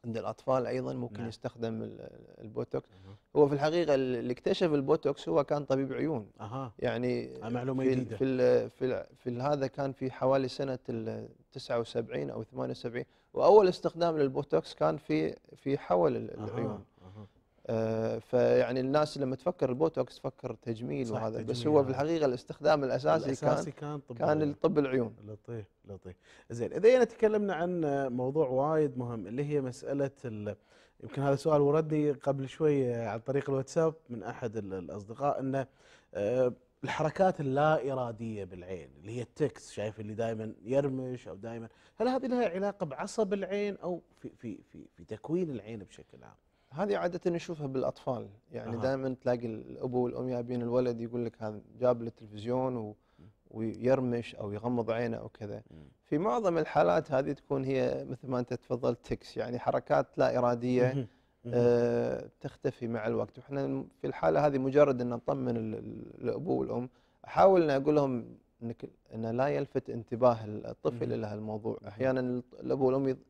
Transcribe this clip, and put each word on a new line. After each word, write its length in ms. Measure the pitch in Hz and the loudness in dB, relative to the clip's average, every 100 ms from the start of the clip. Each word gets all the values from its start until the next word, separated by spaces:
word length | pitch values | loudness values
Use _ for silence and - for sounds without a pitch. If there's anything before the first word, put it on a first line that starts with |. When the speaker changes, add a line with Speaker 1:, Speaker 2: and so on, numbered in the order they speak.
| 120 | -6
Speaker 1:
عند 120 | 113 | -6
الأطفال 480 | 101 110 - 131 117 | -6 -6 0 0 2
أيضًا 280 | 127 127 | -4 -4
ممكن 240 | 131 123 107 | -6 -8 -8
Speaker 2:
نعم. 100 | 117 | -8
Speaker 1:
يستخدم 540 | 110 127 120 113 110 | -8 -10 -6 -6 -4
ال-، 200 | 110 107 | -8 -10
ال-، 400 | - 117 117 - | -16 -18 -20 -18
البوتوكس. 480 | 113 120 120 135 - | -10 -8 -4 -6 -8
Speaker 2:
أها. 260 | - 95 101 _ 143 | -20 -20 -20 _ 4
Speaker 1:
هو 120 | 143 | 4
في 60 | |
الحقيقة 420 | 143 151 170 156 135 | 4 2 2 2 2
ال-، 200 | 131 123 | 2 -2
اللي 180 | 123 | -2
اكتشف 400 | 123 - 196 180 | -2 -2 2 2
البوتوكس 560 | 147 139 156 147 143 - | 2 2 2 2 -2 0
هو 140 | 165 | 0
كان 220 | 139 147 143 | 2 -2 0
طبيب 280 | 135 135 | 0 0
عيون. 380 | 123 143 139 101 _ | -2 -2 -2 -6 _
Speaker 2:
أها. 320 | 107 127 131 - | -10 -8 -10 -4
Speaker 1:
يعني 680 | 123 117 123 120 117 - 110 | -2 0 0 -2 -4 -10 -6
Speaker 2:
آه، 40 | |
معلومة 340 | 120 127 131 | -4 -2 0
Speaker 1:
في 100 | 131 | 2
ال-، 60 | 127 | 2
Speaker 2:
جديدة. 180 | 120 110 | -2 -2
Speaker 1:
في 60 | |
ال-، 460 | 135 127 123 123 113 | 0 4 6 4 2
في 160 | _ 131 | _ -2
ال-، 200 | 107 - - | -2 -6 -10
في 140 | 123 | -8
ال-، 120 | 120 | -4
هذا 260 | 135 147 135 | -2 0 -2
كان 240 | - 139 | -4 -6
في 200 | 131 131 | -4 -8
حوالي 360 | - 131 135 131 | 0 2 2 0
سنة 320 | - 139 127 - | -4 -4 -4 -6
ال-, 380 | 117 110 110 110 - _ | -6 -6 -8 -12 -18 _
تسعة 280 | 135 - 120 | -18 -2 -2
وسبعين 500 | 113 120 117 135 143 | 0 -4 -4 -4 -6
أو 140 | 113 | -6
ثمانية 280 | 110 127 127 | -10 -6 -6
وسبعين، 340 | 123 123 120 131 _ _ | -6 -6 -6 -8 _ _
وأول 340 | 135 139 208 190 | 4 10 10 8
استخدام 500 | 175 170 165 170 160 | 2 -4 0 0 2
للبوتوكس 560 | 139 139 139 160 - | 0 0 0 0 -2
كان 240 | - 151 156 | 0 0 0
في، 380 | - 156 156 - _ 147 | -2 0 0 -4 _ -10
في 220 | 139 139 | -4 -4
حول 380 | - 180 165 117 | 2 4 4 2
ال-، 240 | 113 - | -6 -8
Speaker 2:
أها. 60 | 104 | -8
Speaker 1:
العيون. 380 | 117 113 104 101 _ | -4 -4 -6 -14 _
Speaker 2:
أها. 260 | 92 104 104 _ _ _ - | -20 -20 -20 _ _ _ -4
Speaker 1:
آه، 460 | 113 110 110 113 113 | -2 0 0 -2 -4
فيعني 600 | - 127 120 123 120 131 | 0 4 6 6 4 0
الناس 380 | 131 147 151 - | 0 2 0 -2
لما 180 | 131 131 | -4 -2
تفكر 340 | 175 175 131 | -4 -2 -2
البوتوكس 460 | 123 156 139 127 - | 2 0 0 -6 -6
تفكر 380 | 139 - 127 | -10 -8 -10
تجميل 540 | 110 - 110 123 143 120 | -10 -8 -8 -6 -4 -4
Speaker 2:
صح، 60 | |
Speaker 1:
وهذا، 280 | 107 110 113 | -4 -4 -4
بس 180 | 113 123 | -4 -2
Speaker 2:
تجميل، 180 | 135 151 | 4 4
Speaker 1:
هو 60 | |
في 60 | 135 | 4
Speaker 2:
آه. 20 | |
Speaker 1:
الحقيقة 340 | 131 147 165 147 | 0 0 2 2
الاستخدام 580 | 123 - - 147 151 | 0 -6 0 4 4
الأساسي 420 | 135 127 147 160 147 | 2 2 2 2 2
Speaker 2:
الأساسي 460 | 135 147 147 165 | 0 2 2 0
Speaker 1:
كان، 180 | - 147 | -8 -8
Speaker 2:
كان 100 | 147 | -8
طب 180 | - 120 | -10 -2
Speaker 1:
كان 120 | 156 | 2
Speaker 2:
العيون. 200 | 156 151 | 4 2
Speaker 1:
الطب 300 | 147 160 156 | 2 2 4
العيون. 360 | 139 131 113 113 104 | 4 2 0 -4 -16
Speaker 2:
لطيف، 380 | 107 - 117 101 _ - | -16 -10 -10 -10 _ -16
لطيف. 300 | 95 92 90 _ - _ | -14 -14 -18 _ -20 _
زين، 240 | 117 110 | -4 -4
إذا 160 | 156 214 | 6 8
جينا 140 | 254 | 8
تكلمنا 500 | 233 - 214 214 202 | 4 4 2 2 0
عن 280 | 165 175 180 156 139 139 | 0 -2 0 0 0 0
موضوع 360 | 123 127 147 139 | -2 -2 0 2
وايد 500 | 127 143 160 151 127 | 2 2 2 2 -2
مهم 300 | 123 117 92 | -8 -6 -6
اللي 160 | 120 147 | -6 -2
هي 160 | 147 | -2
مسألة 500 | 131 120 - 139 139 - 131 | -2 -8 -6 -2 -2 -4 -10
ال-، 300 | 107 104 101 _ - _ _ | -6 -8 -8 _ -20 _ _
يمكن 180 | - - | -10 -2
هذا 120 | 139 | 0
السؤال 280 | 139 165 151 | 2 4 4
وردني 500 | 143 151 156 151 147 | 6 4 2 2 2
قبل 380 | 131 - 135 135 | 0 0 -2 -4
شوي 440 | - 156 143 123 | 0 2 4 2
عن 260 | 117 113 113 | 0 -2 -4
طريق 300 | - 135 135 | -2 -2 0
الواتساب 440 | 135 131 170 160 156 _ | -2 -2 0 0 -2 _
من 140 | 120 | -10
أحد 340 | 92 - 117 110 | -8 -6 -6 -6
ال-، 160 | 101 | -6
الأصدقاء، 640 | 95 80 92 104 113 143 - | -8 -8 -10 -12 -4 -2 0
إنه، 280 | 131 135 131 _ - - _ | -2 -2 -4 _ -20 -20 _
آه، 400 | - 101 127 127 - _ _ | -2 0 2 2 0 _ _
الحركات 560 | 131 - 156 - 185 175 | -8 -2 -2 4 2 4
اللا 540 | 139 135 151 156 127 | 0 4 4 4 2
إرادية 500 | 131 120 110 113 107 | -2 -4 -6 -6 -6
بالعين 460 | 95 92 90 92 69 69 | -8 -12 -10 -10 -10 -16
اللي 160 | 92 120 | -10 -8
هي 40 | |
التكس، 500 | 113 - 147 - - | -10 -2 -2 -2 -14
شايف 280 | - 104 110 | -6 -6 -6
اللي 140 | 104 | -10
دايمًا 400 | 107 113 110 110 - | -4 -4 -4 -8 -10
يرمش 640 | 104 135 143 131 127 123 104 | -2 0 0 -4 -6 -10 -12
أو 80 | 95 | -12
دايمًا، 340 | 113 117 113 _ _ _ | -10 -10 -12 _ _ _
هل 100 | 233 | -2
هذه 180 | 254 254 | 0 -2
لها 220 | 247 220 | 0 0
علاقة 360 | 180 202 196 175 | -2 -4 -4 -8
بعصب 480 | 135 190 - 202 | -6 -6 -2 0
العين 440 | 202 185 202 208 196 | 0 -2 -4 -4 -4
أو 240 | 170 180 _ _ | -6 -6 _ _
في، 120 | - - | -18 -12
في، 200 | 120 95 _ | -12 -12 _
في، 140 | 82 - | -20 -20
في 100 | _ | _
تكوين 460 | 85 107 - 170 170 | -14 -12 -4 -2 -2
العين 300 | 123 104 113 | -6 -10 -14
بشكل 440 | 92 - - 64 | -14 -20 -20 -20
عام؟ 120 | 60 50 _ _ _ | -20 -20 _ _ _
Speaker 1:
هذه 260 | 135 202 196 | -6 -2 0
عادة 340 | 175 175 180 | -2 -2 -2
نشوفها 360 | 170 - 160 143 | -2 -4 -8 -4
بالأطفال، 600 | 131 131 - - 120 107 101 _ | -2 -2 -4 -6 -4 -6 -16 _
يعني 240 | 117 113 117 | -12 -6 -2
Speaker 2:
أها. 60 | |
Speaker 1:
دائمًا 340 | 131 135 131 127 | -2 -2 -2 -2
تلاقي 240 | 127 123 120 | 0 0 -2
الأبو 600 | 110 123 127 127 123 123 | -8 -10 -8 -2 0 0
والأم 240 | 123 127 | -2 -4
جايبين 320 | 123 120 123 | -4 -4 -4
الولد 400 | 120 123 127 117 | 0 0 0 -2
يقول 240 | 117 120 117 | -6 -4 -6
لك 180 | - | -6
هذا 180 | 110 107 - 110 | -8 -8 -14 0
جاب 220 | 123 120 | 2 2
التلفزيون 760 | 117 - 110 104 107 127 131 123 | -2 -12 -16 -10 -4 -2 -2 -4
و-، 180 | 107 107 _ _ | -8 -12 _ _
Speaker 2:
مم. 60 | 90 _ _ | -20 _ _
Speaker 1:
ويرمش 840 | 113 113 98 117 131 127 120 113 - | -6 -6 -2 2 2 2 -2 -6 -8
أو 160 | 107 | -8
يغمض 400 | 104 117 123 113 | -4 -2 -2 0
عينه 260 | 113 120 113 | 0 -2 -4
أو 120 | 113 | -10
كذا. 340 | - 104 107 - | -12 -10 -10 -14
Speaker 2:
مم. 160 | 78 71 _ | -20 -20 _
Speaker 1:
في 140 | _ 147 | _ 0
معظم 400 | 202 247 196 165 | 0 2 2 2
الحالات 540 | 156 156 175 175 151 | 2 4 4 4 2
هذه 200 | 135 147 | 0 0
تكون 320 | 139 _ 139 | -6 _ -2
هي 420 | 131 135 127 135 139 | 0 0 0 -2 -6
مثل 180 | 127 131 | -10 -4
ما 120 | 127 | -4
أنت 140 | 120 | -2
تفضلت 520 | 123 _ 123 123 120 - | -6 _ -2 0 -2 -4
تكس، 320 | 117 - - | -8 -6 -8
يعني 220 | 113 120 | -6 -2
حركات 480 | - 120 - 143 135 - | 0 -2 2 0 2 2
لا 200 | 131 120 | 2 4
إرادية، 460 | 123 120 123 127 | 2 2 2 4
Speaker 2:
مهم. 240 | 123 135 117 _ _ _ 120 | 4 2 -6 _ _ _ -2
مهم. 80 | 120 | 4
Speaker 1:
آه، 720 | 120 120 120 120 120 127 110 _ | 6 6 4 2 0 -4 -8 _
تختفي 460 | - - 139 - 117 | -12 -4 -4 -4 -4
مع 200 | 117 110 | -2 -2
الوقت. 300 | 113 107 - | -2 -2 -8
وإحنا 480 | 127 139 139 135 - _ | -8 -4 -2 -4 -6 _
في 60 | 143 | -8
الحالة 380 | - 165 160 147 | 0 2 4 4
هذه 120 | 139 | 2
مجرد 440 | 131 139 143 123 | 4 6 6 6
أن 80 | 123 | -2
نطمن 480 | 120 - 139 123 120 | -4 -2 -2 -2 -2
ال-، 180 | 110 110 | -4 -6
ال-، 460 | 110 113 - - | -8 -12 -14 -6
الأبو 380 | 120 117 160 131 | -4 -4 -2 -2
والأم، 300 | 127 120 127 _ _ _ - | 0 -4 -6 _ _ _ -6
أحاول 380 | - 190 185 | 6 8 8
أن 180 | 160 135 | 6 2
أقول 140 | 143 151 | 4 4
لهم 420 | 139 123 117 117 _ _ | 2 -2 -6 -16 _ _
إنك، 260 | 117 117 135 _ _ | -10 -10 -14 _ _
أن 120 | 113 113 | -8 -4
لا 220 | 117 139 | 0 0
يلفت 420 | 143 139 131 - | 0 -2 -4 -4
انتباه 560 | 117 110 113 123 113 107 | -10 -8 4 6 6 -2
الطفل 640 | 107 113 113 151 120 113 | -8 -10 -4 -4 -2 -4
Speaker 2:
مهم. 60 | |
Speaker 1:
إلى 140 | 117 107 | -2 -4
هالموضوع. 500 | 107 107 107 113 104 | -6 -6 -6 -6 -8
Speaker 2:
مهم. 60 | - | -10
Speaker 1:
أحيانًا 320 | 104 131 131 127 123 | -2 0 0 0 -4
الط-، 200 | - - | -6 -12
الأبو 260 | 127 131 131 | -2 2 4
والأم 320 | 131 135 131 | 4 0 -2